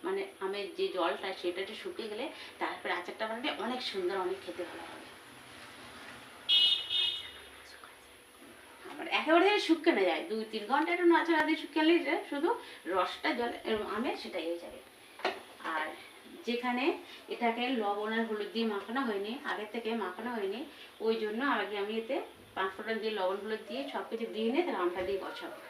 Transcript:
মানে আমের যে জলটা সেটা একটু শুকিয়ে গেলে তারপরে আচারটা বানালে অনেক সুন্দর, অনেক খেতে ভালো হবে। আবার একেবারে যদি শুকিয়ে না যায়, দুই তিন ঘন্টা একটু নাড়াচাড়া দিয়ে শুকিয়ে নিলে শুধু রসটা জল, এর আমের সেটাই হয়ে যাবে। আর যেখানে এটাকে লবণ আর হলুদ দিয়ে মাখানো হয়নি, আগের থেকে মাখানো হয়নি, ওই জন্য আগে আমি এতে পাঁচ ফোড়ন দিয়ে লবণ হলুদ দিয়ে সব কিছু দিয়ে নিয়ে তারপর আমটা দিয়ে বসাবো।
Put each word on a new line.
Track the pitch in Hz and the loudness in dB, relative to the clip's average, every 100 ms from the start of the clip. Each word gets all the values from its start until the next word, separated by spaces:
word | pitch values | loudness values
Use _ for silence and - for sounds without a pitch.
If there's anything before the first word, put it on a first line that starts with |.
| 349 | -2
মানে | 392 - - 190 | -2 -4 -6 -4
আমের | 202 190 165 | -2 -4 -2
যে | 190 180 | 0 2
জলটা | 170 208 202 185 | 2 0 -4 -2
সেটা | 175 175 | -4 -2
একটু | 196 220 | -6 -6
শুকিয়ে | 190 180 220 | -8 -6 -6
গেলে | 208 311 - - - | -4 -6 -8 -14 -6
তারপরে | 175 - 202 175 | -6 -4 -4 -4
আচারটা | - - 220 | -4 -6 -4
বানালে | 226 294 - | -2 -4 -2
অনেক | 220 247 - | -2 -2 -2
সুন্দর, | 196 180 196 | 0 0 0
অনেক | 180 185 | -2 -2
খেতে | 185 170 175 | -6 -8 -8
ভালো | 165 - | -8 -12
হবে। | - - - - - - - - - - - - - - - - - - - - - - - - - - - - - - - - - - - - - - - 370 | -14 -14 -18 -18 -20 -18 -18 -18 -16 -16 -16 -16 -16 -16 -14 2 6 6 4 2 0 2 -2 -8 -14 -16 -18 -18 -16 -18 -18 -20 -20 -20 -20 -20 -20 -20 -16 -14
আবার | 294 330 - | -10 -2 0
একেবারে | 233 339 381 | 6 8 8
যদি | 415 - | 6 6
শুকিয়ে | 320 339 247 | 6 6 6
না | 180 | 4
যায়, | 156 - | 2 -2
দুই | 220 220 | -4 -2
তিন | 220 208 | -6 2
ঘন্টা | 277 330 | 2 4
একটু | 349 339 | 6 8
নাড়াচাড়া | 330 330 320 311 | 8 8 6 6
দিয়ে | 311 | 2
শুকিয়ে | - 320 320 | 0 4 8
নিলে | 339 277 320 - | 8 6 0 0
শুধু | 285 339 480 - - 311 | 0 2 2 -4 -12 -2
রসটা | 370 180 - 302 254 | 2 2 0 -2 0
জল, | 240 - - | 0 -2 -2
এর | 214 190 208 | 0 0 0
আমের | 269 415 | 0 -2
সেটাই | 233 190 165 | -4 -4 -2
হয়ে | 170 | -4
যাবে। | - - - - - - - - - - - | -6 -14 -18 -20 -20 -6 -4 -4 -12 -10 -4
আর | 147 - - - - - - - | -2 -4 -8 -16 -18 -18 -10 -4
যেখানে | 240 247 247 294 - - - - | -2 0 2 2 0 -6 -16 -10
এটাকে | - 233 233 247 262 | 0 2 2 0 0
লবণ | 202 202 214 226 | 0 0 0 0
আর | 226 | 0
হলুদ | 208 196 | -2 -2
দিয়ে | 226 226 | 0 0
মাখানো | 202 196 247 247 | 0 -2 -2 0
হয়নি, | 196 208 262 - | -2 -2 -6 -4
আগের | 208 214 | -4 -4
থেকে | 233 220 226 | -4 -2 -2
মাখানো | 185 180 226 233 | -2 -4 -4 -2
হয়নি, | 190 220 330 - - - 220 | -2 -2 -8 -12 -18 -4 0
ওই | 226 | 2
জন্য | 214 220 277 233 | 0 0 2 2
আগে | 196 208 | 0 -2
আমি | 202 226 | -2 -2
এতে | 226 311 440 - - - | -2 -4 -4 -14 -12 -4
পাঁচ | 190 | -4
ফোড়ন | - 220 220 | -4 -4 -2
দিয়ে | 214 208 | 0 2
লবণ | 185 196 | 2 0
হলুদ | 214 214 - | -2 -4 -4
দিয়ে | 240 277 | -6 -4
সব | 202 - | -6 -4
কিছু | 226 226 | -4 -4
দিয়ে | 214 226 | 0 2
নিয়ে | 285 349 | 2 2
তারপর | 214 | 2
আমটা | 175 190 185 | 0 0 0
দিয়ে | 196 175 | -2 -2
বসাবো। | - - - | -8 -10 -12